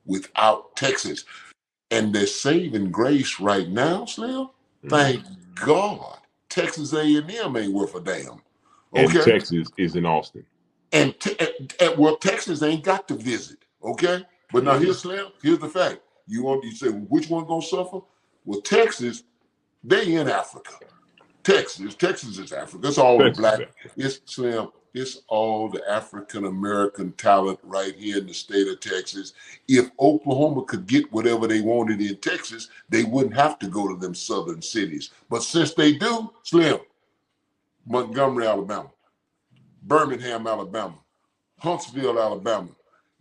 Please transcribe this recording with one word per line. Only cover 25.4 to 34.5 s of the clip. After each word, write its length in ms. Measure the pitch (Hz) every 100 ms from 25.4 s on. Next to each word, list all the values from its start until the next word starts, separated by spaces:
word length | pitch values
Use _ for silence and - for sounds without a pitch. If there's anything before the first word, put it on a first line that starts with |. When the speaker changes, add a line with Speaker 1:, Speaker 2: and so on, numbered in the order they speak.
| 110 107 110
Speaker 1:
the 200 | 92 98
African-American 1200 | 107 - 104 101 110 98 95 104 104 101 - 92
talent 460 | - 110 101 95 92
right 320 | - 95 98 92
here 220 | 104 101
in 80 | 92
the 60 | 85
state 320 | - 98 95
of 140 | 92
Texas. 540 | 107 92 92 98 95 - - - -
If 220 | 127 127 -
Oklahoma 640 | 143 151 143 127 151 135 -
could 220 | 107 92
get 260 | 135 143
whatever 340 | 110 113 117 110
they 140 | 110
wanted 400 | 107 120 113 104
in 160 | 101 101
Texas, 540 | - 180 - 113 - - -
they 160 | 113 113
wouldn't 320 | 131 127 113
have 220 | 151 151
to 100 | 98
go 180 | 98 98
to 80 | 90
them 180 | 92 87
southern 480 | - 101 85